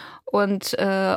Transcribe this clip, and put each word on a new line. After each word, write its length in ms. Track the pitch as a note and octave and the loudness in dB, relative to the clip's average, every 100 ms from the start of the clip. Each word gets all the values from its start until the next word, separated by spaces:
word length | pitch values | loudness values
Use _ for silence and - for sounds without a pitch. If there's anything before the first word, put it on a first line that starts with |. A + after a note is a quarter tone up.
| - - - | -18 -18 -2
und, 480 | G3+ G3+ G3 - | 0 2 0 -2
äh, 420 | - G3 F#3+ F#3+ | -2 0 2 2